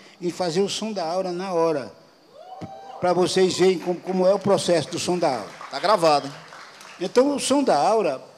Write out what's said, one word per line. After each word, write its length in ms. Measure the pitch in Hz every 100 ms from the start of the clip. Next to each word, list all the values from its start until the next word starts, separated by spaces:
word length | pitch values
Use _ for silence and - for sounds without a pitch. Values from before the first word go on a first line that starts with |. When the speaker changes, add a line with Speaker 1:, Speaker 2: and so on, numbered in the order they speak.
| - -
Speaker 1:
e 100 | 175
fazer 300 | 165 180 165
o 80 | 196
Som 240 | - 214
da 120 | 202
Aura 280 | 160 180 185
na 200 | 175 196
hora, 400 | 175 165 151 107 - - _ _ - - - - - - -
pra 120 | 180
vocês 460 | 180 175 190 185 147
verem 220 | 190 185
como, 200 | 180 175
como 240 | - 185
é 80 | 185
o 60 | 202
processo 500 | 196 180 180 170 147
do 120 | 160
Som 180 | 185 175
da 200 | 165 123
Aura. 240 | 95 - -
Speaker 2:
Tá 80 | 135
gravado, 460 | 175 208 165 143 135
hein? 60 | 151 - - - - - -
Speaker 1:
Então, 340 | 185 240 277
o 60 | 277
Som 240 | - 277
da 140 | 247 147
Aura, 440 | 170 220 175 131 -